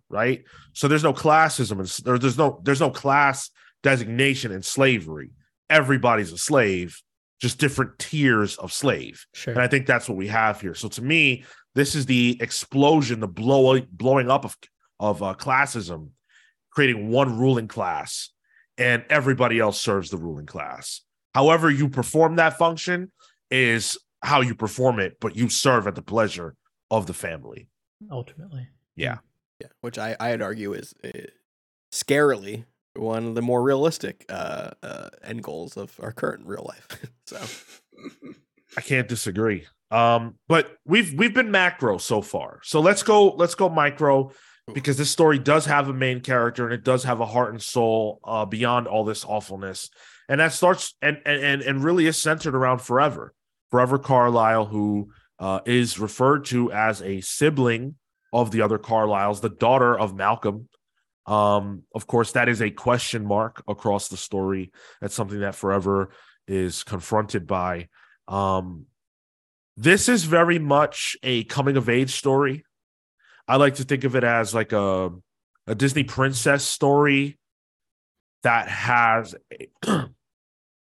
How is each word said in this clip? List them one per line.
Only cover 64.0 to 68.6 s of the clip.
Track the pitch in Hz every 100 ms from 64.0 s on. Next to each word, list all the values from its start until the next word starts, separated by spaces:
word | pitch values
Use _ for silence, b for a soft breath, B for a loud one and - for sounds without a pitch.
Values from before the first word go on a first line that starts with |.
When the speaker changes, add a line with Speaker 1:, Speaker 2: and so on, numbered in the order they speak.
| -
Speaker 1:
the | 95
story. | - 98 95 95 92 b b b
That's | 101 -
something | 98 104
that | 98 -
Forever | 98 98 95 98 95 b b b -
is | 95 90 -
confronted | - 95 - 107 104 104 82
by. | 95 90 87 87 b b b -
Um, | 98 95 95